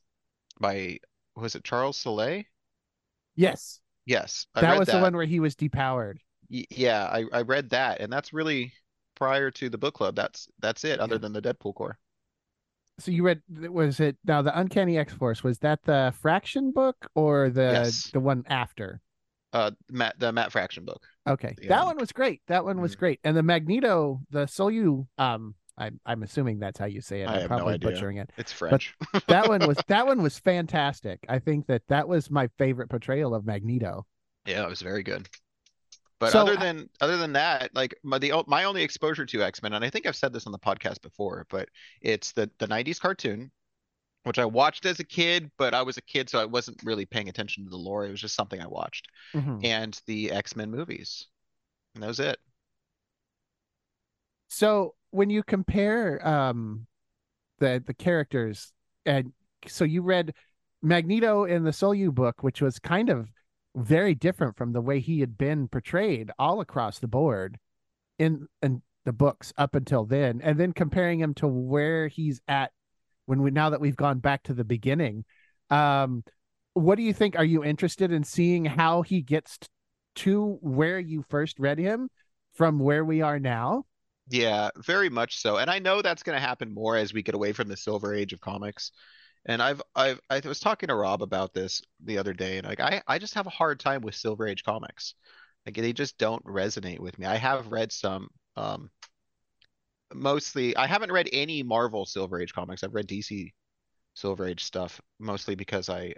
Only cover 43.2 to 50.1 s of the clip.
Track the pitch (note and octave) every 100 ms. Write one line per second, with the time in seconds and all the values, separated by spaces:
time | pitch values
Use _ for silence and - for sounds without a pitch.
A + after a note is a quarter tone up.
43.2 | B2 G#2 C3 _ _ _ _ _ _ _
44.2 | - B2 A#2 A2+ C#3 - F#3 E3 D#3+ -
45.2 | E3+ F3 D#3 - C3 A#2+ B2+ B2 - C#3+
46.2 | B2+ B2 A2 A#2+ A#2+ - A2+ G#2+ G2 A#2
47.2 | G2 F2+ G#2 - G2 F2+ F2 G2+ G2+ G2
48.2 | G#2 - G#2 F#2+ E2 - G1+ - - _
49.2 | - D3+ C#3+ A2+ A2+ A2+ A2 G2+ -